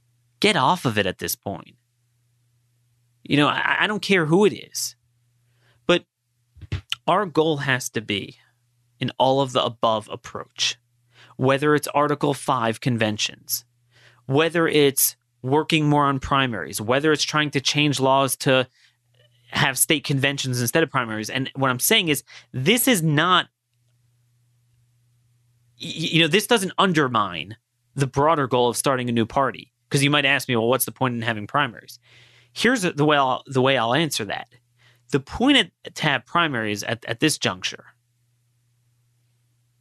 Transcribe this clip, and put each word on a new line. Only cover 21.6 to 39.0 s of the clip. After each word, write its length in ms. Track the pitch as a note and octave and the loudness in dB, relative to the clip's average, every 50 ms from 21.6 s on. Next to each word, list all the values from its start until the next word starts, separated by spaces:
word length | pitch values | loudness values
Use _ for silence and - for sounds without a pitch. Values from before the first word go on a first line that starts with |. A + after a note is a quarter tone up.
| C3 C3 | -2 0
I'm 80 | B2+ B2+ | 0 0
saying 300 | - - A3 A3+ G3 E3 | 0 2 2 2 2 2
is, 160 | D3 B2+ - _ - - - _ | -2 -2 -4 _ -20 -20 -20 _
this 380 | - B2+ C3 D3+ A3 B3 - - | -10 -4 0 2 2 2 4 2
is 120 | A#3+ F#3 | 2 2
not, 460 | D#3 D#3+ D3+ C#3+ D#3+ F3+ F#3 F3 D3 - _ _ _ _ _ _ _ _ _ _ _ _ _ _ _ _ _ _ _ _ _ _ _ _ _ _ _ _ _ _ _ _ _ _ _ _ _ _ _ _ _ _ _ _ _ _ | 2 2 2 2 2 2 2 0 0 -2 _ _ _ _ _ _ _ _ _ _ _ _ _ _ _ _ _ _ _ _ _ _ _ _ _ _ _ _ _ _ _ _ _ _ _ _ _ _ _ _ _ _ _ _ _ _
y-, 60 | - E3+ | -14 -12
y-, 220 | - - D#3+ F3+ | -8 -8 -6 0
you 100 | - D#3+ | 2 2
know, 60 | E3 D#3+ | 4 4
this 200 | D3+ G#3 G3+ - | 2 0 2 2
doesn't 260 | B3 A3+ F#3+ F3+ - - | 2 0 0 -2 0 0
undermine 800 | F3+ G3 F3 D#3 D3 C3 A#2+ A2+ G#2 F#2+ F2 E2 D2 F#2 A2 - _ _ _ _ _ _ _ | 2 2 2 2 2 2 2 0 -2 -2 -4 -8 -12 -12 -16 -20 _ _ _ _ _ _ _
the 120 | C#3 C#3 B2+ | -4 -4 -2
broader 380 | - C#3 C#3 D3+ E3 D3+ C#3 | 0 2 2 4 4 2 0
goal 220 | A#2 C3+ B2 B2 B2 | 0 2 2 2 2
of 80 | A2+ | 0
starting 320 | - - D3 C3+ B2+ B2 B2 | 0 0 0 0 0 -2 -2
a 60 | A#2+ | 0
new 120 | A#2 A2+ | 0 0
party. 440 | A2 - C#3+ C3+ B2+ G2 - - - _ _ _ _ | 0 0 0 0 0 -2 -6 -14 -20 _ _ _ _
'Cause 120 | - C#3+ | 0 2
you 80 | C#3 C#3+ | 2 2
might 160 | D3 D3 C#3 | 2 2 2
ask 220 | C3+ C#3 C3+ - - | 2 2 0 0 0
me, 80 | B2+ | 0
"Well, 140 | A#2 A2 A#2 | 2 2 2
what's 160 | B2+ B2+ - | 2 2 0
the 60 | - | -4
point 220 | A#2 - C3 B2+ A#2+ | -4 -4 -2 -2 -2
in 80 | A#2 | -2
having 240 | A2+ A#2+ A2+ G#2+ G#2 | -4 -4 -4 -4 -6
primaries?" 540 | G2+ - C#3+ D3 B2+ A2 - - - - - _ _ - - - _ _ _ _ _ | -4 -2 -2 -2 -2 -4 -10 -20 -20 -20 -20 _ _ -20 -20 -20 _ _ _ _ _
Here's 300 | _ - - A3 C4 B3 | _ 0 2 2 2 2
the 240 | F#3 E3+ - C#3+ D3 | 0 -2 0 0 2
way 100 | D3+ D3+ | 2 4
I'll, 280 | C#3+ C#3 C3 B2 A#2 - | 4 2 2 0 -2 -6
the 160 | - C3+ C3 | -4 -2 2
way 160 | B2+ C3+ C#3 B2+ | 2 2 2 2
I'll 160 | A2+ A#2 A#2+ | 2 0 0
answer 320 | D3 E3+ D3 - - A2+ | 0 0 -2 -2 -6 -6
that. 220 | G2 D2+ - - - _ _ _ _ _ _ _ _ _ _ _ _ | -6 -8 -10 -10 -14 _ _ _ _ _ _ _ _ _ _ _ _
The 80 | - C#3+ | -4 -4
point 520 | C3+ - - - A3 C#4 D4 C4 G#3 E3 - _ - | -4 -6 -4 -2 0 2 2 2 0 -2 -6 _ -20
at, 100 | - - | -18 -10
to 80 | - - | -4 -2
have 220 | D#3 C#3 B2+ - | -2 -2 -2 -4
primaries 560 | - - F3 E3+ D#3+ C#3 A#2 A2 G#2 G#2 G#2 | -4 -2 -2 -2 0 -2 -4 -4 -4 -6 -6
at, 240 | G#2+ - A#2 A#2 - | -6 -6 -8 -8 -8
at 140 | - A#2 - | -10 -6 -2
this 180 | - D#3 D3 - | -2 -2 -2 -2
juncture 480 | - B2 F#2 F#2 - - - - - - _ _ _ _ _ _ _ _ _ _ _ _ _ _ _ _ _ _ _ _ _ _ | -2 -4 -4 -4 -6 -10 -10 -10 -16 -20 _ _ _ _ _ _ _ _ _ _ _ _ _ _ _ _ _ _ _ _ _ _